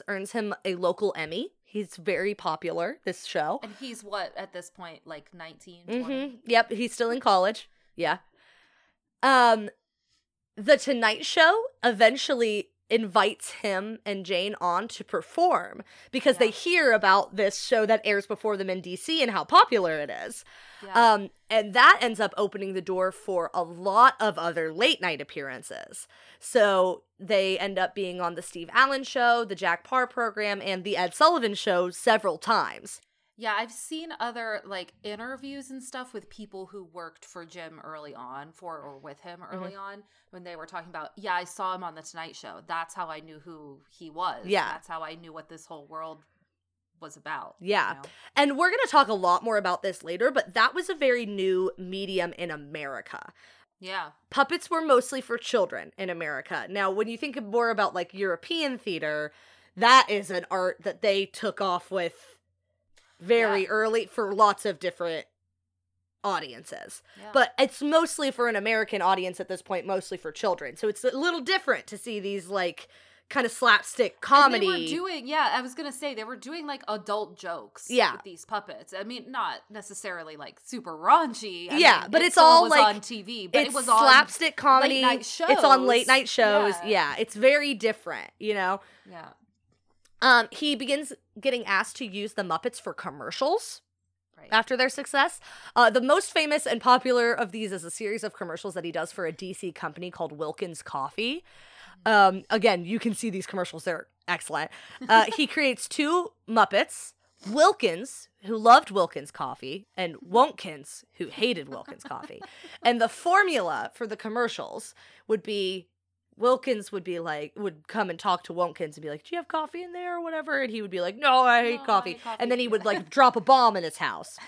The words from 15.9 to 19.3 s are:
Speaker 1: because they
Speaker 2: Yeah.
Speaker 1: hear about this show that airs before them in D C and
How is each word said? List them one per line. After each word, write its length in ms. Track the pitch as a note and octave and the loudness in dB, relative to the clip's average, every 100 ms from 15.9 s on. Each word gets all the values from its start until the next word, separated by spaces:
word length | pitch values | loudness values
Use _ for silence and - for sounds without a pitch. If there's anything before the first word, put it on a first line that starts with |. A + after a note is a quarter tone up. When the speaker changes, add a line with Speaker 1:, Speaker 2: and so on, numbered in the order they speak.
| - - | -20 -8
Speaker 1:
because 260 | C4 D4 C4 | -2 2 4
they 80 | A3+ | 2
Speaker 2:
Yeah. 60 | |
Speaker 1:
hear 400 | - E4+ F4 C#4 | 0 0 2 4
about 440 | A3 G3 G3 - F#3+ | 4 6 4 4 0
this 280 | G3+ - | -2 -2
show 200 | - A3+ G#3+ | 0 2 4
that 120 | A3 G#3+ | 2 2
airs 220 | G3+ - | -2 -2
before 300 | G#3+ A3 G3+ | -6 -4 -4
them 120 | F#3+ | -4
in 100 | F#3 | -6
D 160 | F3+ F3+ | -8 -10
C 280 | - D#4+ | -4 -2
and 80 | B3+ | 0